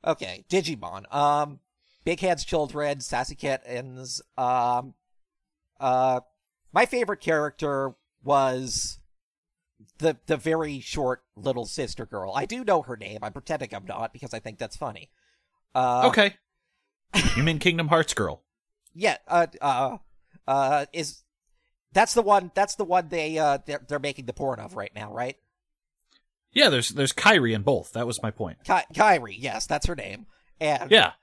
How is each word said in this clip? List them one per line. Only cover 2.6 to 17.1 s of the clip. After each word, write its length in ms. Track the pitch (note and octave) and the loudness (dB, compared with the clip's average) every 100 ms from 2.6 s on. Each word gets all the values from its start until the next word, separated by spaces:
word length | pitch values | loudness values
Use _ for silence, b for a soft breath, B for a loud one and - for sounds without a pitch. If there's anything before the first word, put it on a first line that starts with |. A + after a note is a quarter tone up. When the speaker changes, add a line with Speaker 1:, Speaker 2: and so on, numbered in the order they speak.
| C#3+ D3 D3 C#3+ | -2 -4 -4 -4
Speaker 1:
Sassy 340 | - B2 C3 | -4 -4 -6
Kittens. 880 | C#3+ D3 C3+ - B2 C3 B2+ B2+ - - - | -6 -4 -4 -6 -10 -10 -16 -10 -12 -10 -2
Um, 560 | B2+ B2 A#2+ B2 C3 - _ _ _ _ _ _ _ _ | 0 2 2 0 -4 -20 _ _ _ _ _ _ _ _
uh, 400 | C3+ B2+ C3 B2+ _ _ _ _ _ | 0 2 2 0 _ _ _ _ _
my 140 | F3+ B3 | 0 2
favorite 340 | B3 G#3 G3+ | 0 -4 -4
character 760 | - D#3 D3 - D3+ C#3 C3+ - _ _ | 0 0 0 -4 -4 -2 -4 -8 _ _
was 760 | C3+ C#3 C3+ B2+ B2+ - - - _ _ _ _ _ _ _ _ G#2+ _ | 2 2 4 0 -4 -6 -6 -10 _ _ _ _ _ _ _ _ -20 _
the, 200 | D#3 D3 - | -2 -2 -4
the 100 | D3+ | -2
very 420 | D#3 D#3+ D3+ C#3 | 0 -2 -2 -8
short 460 | - D#3 B2+ B2+ _ | -8 -4 -2 -4 _
little 320 | - C3+ A#2+ G#2+ | -6 -4 -4 -6
sister 400 | - B2+ - A2+ | -6 -6 -6 -10
girl. 260 | G2+ F#2+ | -8 -4
I 120 | A#2 - | -4 -4
do 180 | A#3+ | -4
know 180 | A3 E3+ | 2 0
her 140 | C3 A#2 | 0 -12
name. 220 | G2 G#2+ | -12 -10
I'm 100 | G#2+ | -10
pretending 380 | C3+ - D#3 B2 | -12 -6 -6 -6
I'm 100 | G#2 F#2+ | -10 -10
not 260 | G2 A2+ | -8 -8
because 200 | - B2+ | -10 -12
I 60 | A2+ | -12
think 200 | A#2 G2 | -12 -12
that's 180 | A2+ - | -12 -8
funny. 340 | C3+ F#2 D#2 _ _ _ _ _ _ | -10 -10 -20 _ _ _ _ _ _
Uh, 280 | B2+ B2+ B2 B2+ | 0 2 4 4
Speaker 2:
Okay. 300 | - G3+ - _ _ _ _ _ _ _ | 4 2 0 _ _ _ _ _ _ _